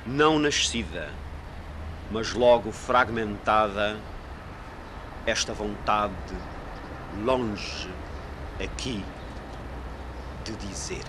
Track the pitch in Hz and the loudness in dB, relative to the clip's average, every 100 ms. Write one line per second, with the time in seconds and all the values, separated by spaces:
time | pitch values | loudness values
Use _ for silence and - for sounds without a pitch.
0 | - 139 151 156 147 - - 117 87 85 | -2 6 8 8 4 4 2 0 -2 -6
1 | 73 73 - - - - - - - - | -6 -8 -10 -10 -10 -12 -10 -10 -10 -10
2 | - 107 113 110 123 117 107 104 - 123 | -4 -2 0 6 10 10 6 -6 4 6
3 | 123 117 107 101 113 107 107 98 104 107 | 6 2 0 0 6 6 6 4 0 0
4 | - - - - - - - - - - | -8 -12 -10 -12 -12 -12 -12 -14 -12 -12
5 | - - - 110 - 107 107 101 - 107 | -12 -4 -2 0 0 -2 -4 -2 2 4
6 | 104 90 - 92 - - - - - - | 2 -2 -8 -8 -8 -10 -10 -10 -10 -10
7 | - 101 113 127 117 101 - - 92 90 | -8 -2 2 2 2 -2 -6 -6 -8 -8
8 | - - - - - - 95 - 131 110 | -10 -10 -10 -10 -8 -6 -6 -4 -4 -4
9 | 90 - - - - - - - - - | -6 -10 -10 -10 -10 -10 -10 -10 -10 -10
10 | - - - - - 110 101 92 - 170 | -10 -10 -10 -8 -8 -6 -6 -6 -6 -6